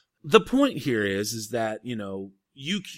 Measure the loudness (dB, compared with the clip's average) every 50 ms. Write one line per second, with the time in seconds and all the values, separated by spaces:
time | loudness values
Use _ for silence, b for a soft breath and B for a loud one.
0 | B B _ _ 0 4 6 6 6 4 4 4 4 4 2 0 -2 0 2 2
1 | 2 2 0 0 -2 -2 -4 -6 -6 -4 -2 -2 -2 -2 -4 -6 -6 -8 -8 -6
2 | -6 -6 -8 -8 -10 -12 -14 _ _ _ _ -10 -6 -4 -4 -4 -4 -8 -12